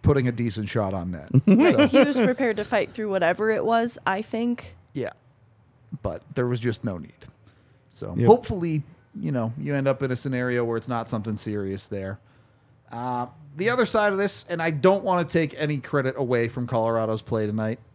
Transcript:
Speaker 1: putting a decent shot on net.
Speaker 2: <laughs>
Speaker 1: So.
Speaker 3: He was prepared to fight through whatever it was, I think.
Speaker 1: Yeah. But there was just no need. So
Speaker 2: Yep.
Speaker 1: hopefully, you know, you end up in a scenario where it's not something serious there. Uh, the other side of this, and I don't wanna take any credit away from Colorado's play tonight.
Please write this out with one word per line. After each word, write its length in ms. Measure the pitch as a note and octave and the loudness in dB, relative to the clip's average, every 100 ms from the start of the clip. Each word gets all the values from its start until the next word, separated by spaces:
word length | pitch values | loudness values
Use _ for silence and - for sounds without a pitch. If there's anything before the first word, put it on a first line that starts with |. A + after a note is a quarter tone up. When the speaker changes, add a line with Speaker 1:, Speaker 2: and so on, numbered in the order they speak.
Speaker 1:
putting 260 | D3 C#3 B2 | 4 4 2
a 40 | |
decent 380 | A#2+ A#2+ G#2 G2+ | 0 -4 -4 -4
shot 240 | A#2 G2 | -2 -2
on 180 | F#2+ F2 | -2 -6
net. 180 | E2+ C#2+ | -8 2
Speaker 2:
<laughs> 120 | C3+ G#3 | 4 6
Speaker 1:
So. 420 | G#3+ E4 C4 D4 | 6 6 6 6
Speaker 3:
He 100 | C#4 C#4 | 6 4
was 100 | B3+ | 4
prepared 400 | A3+ B3 B3 G#3 | 0 2 -2 -2
to 60 | |
fight 300 | G#3 A3 - | -2 -2 -2
through 160 | - G#3+ | -4 -2
whatever 400 | F#3+ E3+ F3+ G#3+ | 2 2 2 0
it 160 | A3 - | 0 2
was, 320 | A3+ A#3 - - | 2 0 -4 -4
I 160 | F#3+ | -4
think. 540 | A3+ A3 A#3+ A#3+ - - _ | -4 -4 -2 -4 -8 -20 _
Speaker 1:
Yeah. 160 | - A#2+ - _ _ _ _ _ _ _ - | -8 -8 -10 _ _ _ _ _ _ _ -8
But 180 | G2 E2 - - | -6 -8 -8 -4
there 120 | B2 | -2
was 120 | A#2+ | 0
just 240 | A#2 G#2+ A2+ | -2 -4 -6
no 140 | F2 | -6
need. 260 | D2 - - _ - _ _ _ _ | -12 -18 -20 _ -20 _ _ _ _
So 240 | - G2+ G#2 | -12 -6 2
Speaker 2:
Yep. 120 | A#2+ | 6
Speaker 1:
hopefully, 560 | A#3+ - G#3 E3+ D#3 - - _ - | 6 6 -4 -2 -2 -4 -18 _ -8
you 120 | D#3+ | -4
know, 200 | C3 A2+ B2+ | -2 -4 -4
you 180 | C#3+ C#3+ | -4 0
end 120 | C#3 | 0
up 120 | C3+ | 0
in 80 | C3+ | -2
a 40 | B2+ | -2
scenario 480 | C#3 B2+ B2 A#2+ | -4 -2 0 0
where 140 | A#2 A#2 | 0 -2
it's 100 | A#2+ | -2
not 220 | A#2+ A2+ | -6 -4
something 260 | A2+ G#2+ G#2+ | -6 -4 -6
serious 520 | - G#2 G2 G2 - | -4 -4 -4 -6 -8
there. 320 | G2+ F#2+ G2 _ _ _ _ _ _ _ | -8 -8 -10 _ _ _ _ _ _ _
Uh, 340 | A#2 B2 B2 B2 - - C#3+ | -8 -6 -4 -6 -10 -20 -4
the 120 | G#3 | 0
other 160 | B3 A3+ | 2 2
side 260 | A3 G#3 | 2 2
of 60 | G3 | 2
this, 260 | G3+ - - | -2 -4 -8
and 140 | E3+ | -4
I 80 | E3 | -2
don't 340 | D3+ F#3 G3 | 4 4 4
wanna 200 | - F3+ | 2 0
take 320 | E3 E3 D#3 - | 0 0 0 -2
any 200 | D3+ C#3+ | -4 -4
credit 360 | - D3 C3 C3 | -2 -2 0 -2
away 300 | B2+ B2 A2+ | 0 0 0
from 180 | B2 A#2+ | -4 -2
Colorado's 540 | A#2+ A2+ A2+ A2 A2 | 0 2 0 0 -4
play 240 | - A2+ G#2+ | -2 -2 0
tonight. 320 | G#2+ A2 A2+ - | -2 -2 -4 -10